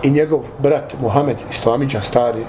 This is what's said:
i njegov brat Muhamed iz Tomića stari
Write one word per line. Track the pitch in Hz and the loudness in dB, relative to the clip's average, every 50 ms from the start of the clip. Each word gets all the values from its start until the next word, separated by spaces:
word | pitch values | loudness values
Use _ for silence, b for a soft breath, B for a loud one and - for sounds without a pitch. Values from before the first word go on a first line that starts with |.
| - | 2
i | 139 | 4
njegov | 139 151 156 156 160 143 120 - - - | 4 4 4 2 2 -2 -2 -6 -10 -2
brat | 139 139 151 139 - - - - | 2 2 2 2 -2 -6 -8 -4
Muhamed | 131 113 101 139 151 - 117 104 - - | -2 2 2 2 2 2 -2 -4 -6 -8
iz | - - | -8 -2
Tomića | - 117 117 127 143 135 - 110 | 0 0 2 2 0 -2 -2 -4
stari | 101 - - 123 120 120 113 113 113 | -4 0 2 2 2 2 0 -4 -6